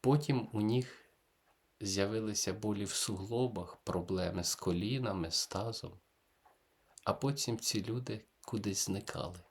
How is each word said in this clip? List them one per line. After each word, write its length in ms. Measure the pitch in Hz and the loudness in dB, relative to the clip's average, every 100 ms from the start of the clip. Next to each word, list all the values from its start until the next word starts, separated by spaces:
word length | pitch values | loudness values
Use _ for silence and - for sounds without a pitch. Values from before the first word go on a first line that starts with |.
Потім 480 | 127 147 147 131 110 | 8 6 6 2 2
у 80 | 110 | 2
них 400 | 107 123 127 - - _ _ _ _ _ _ _ | 4 4 2 -8 -20 _ _ _ _ _ _ _
з'явилися 720 | 98 95 98 110 110 101 - | -2 2 2 2 0 0 0
болі 320 | 98 107 101 | 0 0 0
в 60 | 101 | 0
суглобах, 840 | - - 98 95 117 127 104 87 - | -2 -2 -2 -2 0 0 0 -6 -10
проблеми 680 | - 90 87 92 87 90 | -2 -2 0 0 0 0
з 100 | 87 | -2
колінами, 760 | - - 87 104 131 120 95 80 | 0 0 2 2 0 0 0 0
з 160 | - - | 0 0
тазом. 540 | 95 113 110 - - _ _ _ _ _ _ _ _ _ - | -2 -4 -6 -10 -14 _ _ _ _ _ _ _ _ _ -6
А 80 | - | -2
потім 440 | - 139 143 - 113 | 0 0 0 -2 -2
ці 240 | - 110 | 0 -2
люди 420 | 101 117 123 107 - _ | -2 -4 -4 -8 -8 _
кудись 440 | - 113 104 95 - | -6 -2 -2 -2 0
зникали. 540 | 98 - - - 90 - | -2 -2 -4 -4 -8 -18